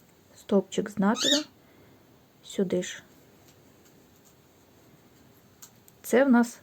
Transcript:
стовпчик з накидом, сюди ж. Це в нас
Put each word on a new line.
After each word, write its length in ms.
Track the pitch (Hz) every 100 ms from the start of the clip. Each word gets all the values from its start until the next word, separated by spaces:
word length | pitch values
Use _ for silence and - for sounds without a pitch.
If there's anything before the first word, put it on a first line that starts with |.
| - _ _ -
стовпчик 540 | - 202 190 - 196
з 80 | -
накидом, 460 | 196 233 - 277 302 - - - - - _ - _ _
сюди 400 | - - 185 180
ж. 200 | 180 - - - - - - - - - - - - - - - _ _ _ - - - - _ - _ - - - - _ -
Це 240 | - 226 277
в 40 |
нас 300 | 240 233 -